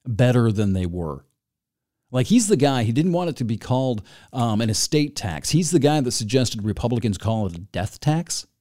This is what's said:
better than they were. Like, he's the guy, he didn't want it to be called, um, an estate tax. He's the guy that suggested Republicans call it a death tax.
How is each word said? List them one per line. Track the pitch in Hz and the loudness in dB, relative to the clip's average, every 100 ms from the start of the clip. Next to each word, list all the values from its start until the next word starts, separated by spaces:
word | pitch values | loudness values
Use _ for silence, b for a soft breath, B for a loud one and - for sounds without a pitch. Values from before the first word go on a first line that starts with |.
| 127 | -6
better | 107 127 123 117 | 2 4 4 2
than | 104 101 | 2 0
they | 95 90 | 0 -2
were. | 90 80 71 _ _ _ _ _ _ _ _ _ | -4 -6 -8 _ _ _ _ _ _ _ _ _
Like, | 127 123 | -2 4
he's | 240 208 | 2 4
the | 170 | 2
guy, | 143 131 | 2 2
he | 110 | 0
didn't | 117 180 | 2 0
want | 170 175 | 0 -2
it | - | -4
to | 117 | -4
be | 110 | -4
called, | - 127 131 110 B B B | -2 0 0 -4 B B B
um, | 127 120 107 | -4 0 0
an | 110 | 0
estate | 101 - 151 147 - | -2 0 0 0 -4
tax. | 98 76 - | -8 -8 0
He's | 156 165 | 0 2
the | 170 | 4
guy | 143 151 | 4 2
that | 123 | 0
suggested | - 107 131 120 113 | -2 0 2 0 -2
Republicans | 107 - 120 120 110 92 | -4 -2 -2 0 -2 -2
call | 113 113 98 | -2 -2 -4
it | 85 | -6
a | |
death | 98 - 98 - | -10 -8 -8 -4
tax. | 151 160 165 - - _ | 0 0 -2 -8 -10 _